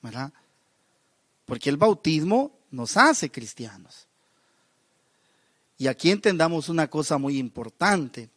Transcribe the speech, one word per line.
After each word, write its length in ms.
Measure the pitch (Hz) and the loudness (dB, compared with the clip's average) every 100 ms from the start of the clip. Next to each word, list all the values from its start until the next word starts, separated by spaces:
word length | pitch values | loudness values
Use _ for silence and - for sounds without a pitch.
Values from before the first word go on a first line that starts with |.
¿verdad? 320 | 120 113 135 _ _ _ _ _ _ _ _ _ _ _ - | -12 -10 -12 _ _ _ _ _ _ _ _ _ _ _ -12
Porque 240 | 120 143 | -6 -4
el 80 | 143 | 2
bautismo 800 | 214 202 170 156 160 226 285 _ _ | 2 2 0 0 2 0 0 _ _
nos 260 | 131 120 196 | -10 -4 4
hace 320 | 277 294 147 | 6 4 -2
cristianos. 760 | - 110 - 117 98 80 - _ _ _ _ _ _ _ _ _ _ _ _ _ _ _ _ _ _ | -8 -16 -14 -14 -16 -20 -20 _ _ _ _ _ _ _ _ _ _ _ _ _ _ _ _ _ _
Y 100 | 131 | -4
aquí 240 | 123 165 | 2 2
entendamos 560 | 196 208 180 165 170 151 | 4 2 2 0 0 -2
una 220 | 165 151 | -2 0
cosa 280 | 156 147 143 | -2 -2 -2
muy 200 | 139 139 | -2 -4
importante 920 | 123 - 113 _ 185 196 135 - 110 | -6 -10 -14 _ 0 2 -2 -10 -18